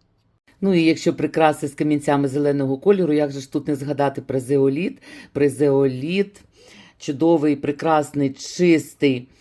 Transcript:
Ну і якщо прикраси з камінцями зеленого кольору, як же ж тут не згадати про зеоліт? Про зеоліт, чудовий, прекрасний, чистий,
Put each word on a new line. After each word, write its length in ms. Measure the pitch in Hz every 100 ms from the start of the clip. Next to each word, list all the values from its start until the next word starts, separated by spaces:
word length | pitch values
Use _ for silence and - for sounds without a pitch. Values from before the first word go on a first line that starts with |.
| _ _ _ _ _ -
Ну 120 | 196
і 100 | 175
якщо 300 | 160 156 165
прикраси 540 | 135 147 165 156 147 143
з 60 |
камінцями 540 | - 151 147 147 143 139
зеленого 500 | 143 147 143 135 135
кольору, 360 | 196 196 170
як 180 | 151 147
же 80 | 139
ж 120 | 131
тут 160 | 151 156
не 80 | 143
згадати 460 | 143 143 139 143
про 180 | - 131
зеоліт? 600 | 120 139 135 139 214 - - - -
Про 180 | - 143
зеоліт, 920 | 117 147 139 139 127 151 190 196 - _ _ - - - -
чудовий, 580 | - 135 165 165 151 143
прекрасний, 720 | 143 143 165 156 143 143 139
чистий, 1000 | - - - 180 156 143 - 143 123 123 _